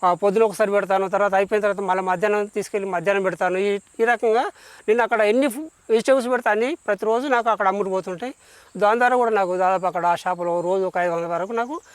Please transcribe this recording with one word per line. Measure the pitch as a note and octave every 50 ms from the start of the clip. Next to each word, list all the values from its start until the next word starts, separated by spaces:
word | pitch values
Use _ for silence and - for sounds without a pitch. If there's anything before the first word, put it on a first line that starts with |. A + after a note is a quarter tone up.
| -
ఆ, | F3+ F3
పొద్దున | E3+ - G3+ F#3+ A3 A3+
ఒకసారి | A3 G3 - A3 G3+
పెడతాను, | G3+ G3+ F#3+ F3+ G3 F#3+ G3 F#3
తర్వాత | F3 G3 G3+ G3+ F#3+
అయిపోయిన | F#3+ G3+ F#3+ G#3+ G#3+
తర్వాత | G3+ G#3 G3+ F#3
మళ్ళీ | G3+ F#3 F#3 F#3+ F#3+
మధ్యాహ్నం | F#3 F#3 F3+ F3+ G#3 G#3 G#3 G#3
తీసుకెళ్ళి | G#3 - G#3+ G3 - - G#3 G3 G3
మధ్యాహ్నం | F#3 F3 E3 F#3 G3+ G3 G3
పెడతాను. | F#3 F3 E3 G3 F3+ F3+ F#3
ఈ, | G3 G3+ G3+ G3+ - _ _ -
ఈ | A3+
రకంగా | A3+ A#3+ A3 - A#3 G#3+ A#3 C#4 G4+ - - - - - - - -
నేను | G#3+ A#3+ A#3
అక్కడ | A3 A#3+ A3
ఎన్ని | G#3+ G#3 G#3+ B3 C4+ D4
ఫు-, | G#3+ C4+ D#4 D#4+ - _ _ -
వెజిటేబుల్స్ | A3+ A3+ G#3+ - C4 C4+ A#3 A#3+
పెడితే | B3+ A#3+ B3 A3+
అన్నీ | G#3 G#3 A3+ B3+ D#4+
ప్రతిరోజు | - _ - G#3 F#3+ - G#3+ A3 A#3+ B3+ D4+
నాకు | B3+ A#3+ A3+ A#3
అక్కడ | A3 F3+ G#3 F#3+
అమ్ముడు | F#3+ G3+ G3+ F#3+
పోతుంటాయి. | F#3+ F#3+ F#3 F#3+ F#3 E3 - B3+ C#4+ _ _ - - - - _ - F#3+
దాని | G3 G#3 A3 A#3+
ద్వారా | B3 B3 B3+
కూడా | B3 A#3+ A#3
నాకు | A3 G#3 G3 F3 F3+ F#3
దాదాపు | F#3 F3+ F#3+ F#3 F3
అక్కడ | F3+ E3 F3+ E3+
ఆ | F3 F3
షాపులో | D#3+ - F#3 F3+ F3 F3 F3 E3+ F3
రోజు | E3+ F3 F#3 G3 F#3+
ఒక | F#3 F#3 F#3
ఐదు | F3 F3+
వందల | E3 E3+ E3+ E3+
వరకు | F3 E3 F3 G3
నాకు | A#3 A#3 A3+ A#3 D4+ D#4+ - - -